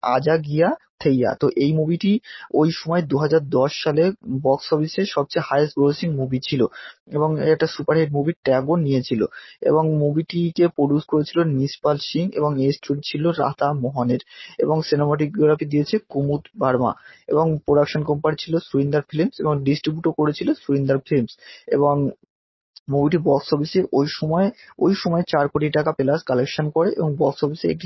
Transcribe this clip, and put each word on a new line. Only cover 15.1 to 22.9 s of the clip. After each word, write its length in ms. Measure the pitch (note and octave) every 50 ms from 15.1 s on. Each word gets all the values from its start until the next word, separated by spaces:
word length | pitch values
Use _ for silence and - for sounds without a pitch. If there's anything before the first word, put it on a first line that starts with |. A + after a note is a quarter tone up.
| D3 D3+ D#3 D3 - - D3+ D3+ D3+ D3 D3+
দিয়েছে 300 | D3 C#3+ D3 D3 - - G#3+ - _
কুমুদ 340 | - E3+ C#3+ C#3+ C#3+ D3 - - _ A3+
ভার্মা 320 | C3 C3 B2+ B2 B2 A2+ - - - - - - _
এবং 180 | - - D3 E3 E3 D#3 D3+
প্রোডাকশন 420 | _ - D3 D3 D3 C#3+ - D#3+ D3
কোম্পানি 320 | - D3+ D3 D#3 D#3 D#3
ছিল 160 | - - - D#3+ E3
সুরিন্দার 440 | - - - C#3 C#3 C#3+ C#3+ D3+ C#3+
ফিল্মস 320 | _ - D3+ E3 C4+ - -
এবং 140 | - D#3 D3+ C#3+ C#3
ডিস্ট্রিবিউটও 480 | C3+ C#3+ D3+ - D#3+ D#3 E3 E3 E3
করেছিল 360 | D#3+ - D3+ D3+ D3 - - G#3+ D4+
সুরিন্দার 440 | - - - C#3 C#3 C#3 C3+ C#3 C3+
ফিল্মস। 340 | - - D#3 C#3 A#2 - - _ - - - - _
এবং 280 | - - C#3 C#3+ C#3+ C#3+ C#3+ C#3+ C3 - _ _ _ _ _ _ _ _ _ _ _ _ - _
মুভিটি 300 | -